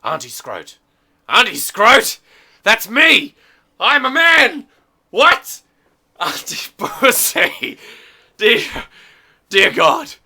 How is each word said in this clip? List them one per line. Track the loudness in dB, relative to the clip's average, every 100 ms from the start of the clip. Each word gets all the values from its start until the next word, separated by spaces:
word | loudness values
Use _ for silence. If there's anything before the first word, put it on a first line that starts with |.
Auntie | -6 -8 -10
Scroat. | -16 -12 -12 -14 -20 _ _ _ _ -2
Auntie | 0 0
Scroat? | -2 -10 2 4 4 2 -8 _ _ _ _
That's | 0 0 0
me! | 0 4 2 0 _ _ _ _ _
I'm | 0 0
a | 0
man! | 0 2 4 2 0 -16 _ _ _ _
What? | 2 2 2 -4 -20 _ _ _ _ _ _
Auntie | -8 -8 -10 -12 -12
<laughs> | _
Pussy! | -10 0 0 2 -2 -2 -2 -4 -12 -12 -20 -20 -20 _ _ _
Dear, | 2 2 -2 -12 -14 _ -20 _ _ _ _
dear | 2 2
God. | 4 2 2 -4 -18